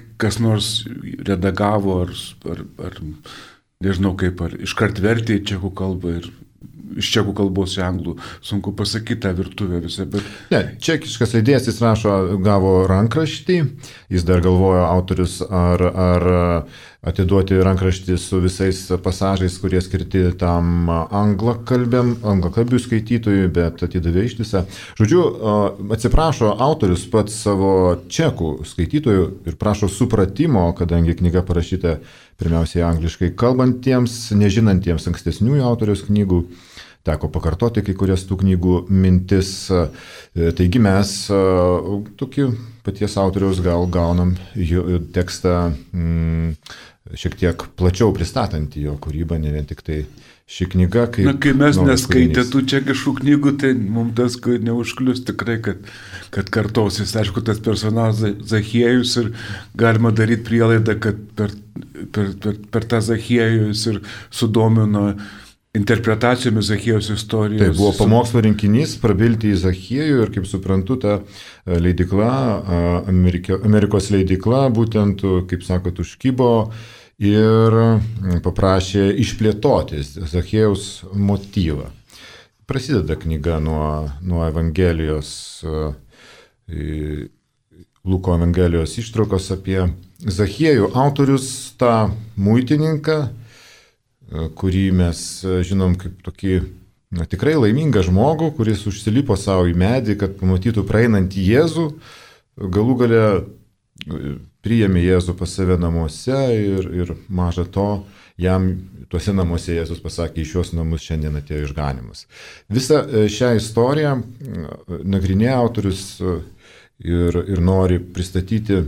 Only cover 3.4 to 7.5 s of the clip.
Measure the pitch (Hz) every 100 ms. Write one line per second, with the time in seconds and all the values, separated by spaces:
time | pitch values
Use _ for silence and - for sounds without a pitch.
3.4 | - - _ _ 95 92 98 92 92 87
4.4 | 85 - - - 107 - 98 117 113 104
5.4 | 98 98 95 92 95 92 90 85 85 -
6.4 | - _ - - - - 101 117 98 98
7.4 | 98